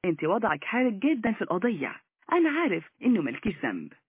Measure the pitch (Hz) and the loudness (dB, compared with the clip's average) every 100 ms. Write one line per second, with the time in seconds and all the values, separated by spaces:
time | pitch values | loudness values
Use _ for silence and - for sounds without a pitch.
0 | 180 151 165 220 214 147 - 240 254 196 | -2 0 0 0 0 -2 -2 0 0 2
1 | 277 262 233 214 202 180 240 175 135 - | 0 2 0 -2 -2 0 0 -2 -6 -8
2 | _ _ - 359 320 302 320 165 - _ | _ _ 0 2 4 2 0 -2 -4 _
3 | 254 220 135 127 107 - 120 90 76 - | 2 2 2 -2 -4 -4 -4 -4 -8 -16